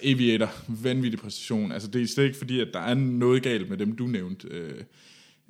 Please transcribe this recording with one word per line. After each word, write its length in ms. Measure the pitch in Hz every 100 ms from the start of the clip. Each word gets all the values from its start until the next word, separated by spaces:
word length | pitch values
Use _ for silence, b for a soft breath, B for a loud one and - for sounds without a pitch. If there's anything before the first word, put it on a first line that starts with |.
Aviator, 460 | 139 127 120 110 110 - - 110
vanvittig 380 | 123 131 123 110
præstation. 520 | 107 - - 113 104
Altså, 160 | 80 104
det 140 | 120
er 40 | 117
slet 180 | -
ikke 140 | 139 135
fordi, 220 | 123 127
at 80 | 113
der 80 | 92
er 140 | 104
noget 480 | 123 131 123 123 131
galt 260 | 131 113 92
med 60 | 98
dem, 180 | 104 113
du 100 | 120
nævnte. 420 | 113 90 92 -
Øh, 360 | 85 82 62 - B B B B B